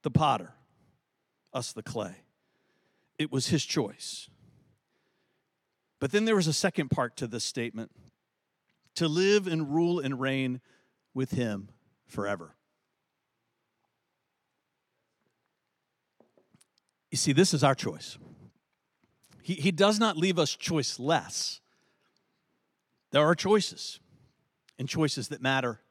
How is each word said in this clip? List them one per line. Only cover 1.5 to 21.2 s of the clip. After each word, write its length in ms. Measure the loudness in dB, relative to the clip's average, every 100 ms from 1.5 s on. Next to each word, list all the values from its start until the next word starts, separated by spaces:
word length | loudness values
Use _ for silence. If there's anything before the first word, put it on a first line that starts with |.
us 180 | -10 -10
the 100 | -12
clay. 340 | -10 -8 -8 -12 _ _ _ _ _ _ _ _ _ _
It 140 | -4
was 140 | -2 0
his 180 | 0
choice. 640 | 0 -4 -4 -8 -14 -14 -16 _ -20 _ _ _ _ _ _ _ _ _ _ _ _ _ _ _
But 120 | 0
then 140 | 2 4
there 100 | 2
was 120 | 2
a 40 |
second 380 | 2 0 0 -2
part 260 | 0 -2 -4
to 100 | -6
this 180 | -6
statement. 460 | -6 -6 -6 -6 -12 _ -20 _ _ _ _ _ _ _ _ -2
To 120 | 0
live 380 | 2 4 4 4
and 280 | -2 0
rule 260 | 2 2 2
and 200 | -2 -2
reign 400 | -2 0 -2 -4 _ _ _ _ _
with 160 | -6 -2
him 400 | -2 -2 -4 -10 _ _ _ _
forever. 480 | -6 -4 -4 -8 _ _ _ _ _ _ _ _ _ _ _ _ _ _ _ _ _ _ _ _ _ _ _ _ _ _ _ _ _ _ _ _ _ _ _ _ _ _ _ _ _ _ _ _ _ _
You 60 | -2
see, 160 | 2
this 220 | 4 4
is 100 | 4
our 100 | 2
choice. 440 | 2 -4 -8 -14 -18 -20 -20 -20 _ _ _ _ _ _ _ _ -16
He, 120 | -8
he 180 | -2 -2
does 260 | 4 4 4
not 200 | 2 2
leave 200 | 0 2
us 160 | 0
choiceless. 1040 | -2 -4 -2 -2 -6 -2 -2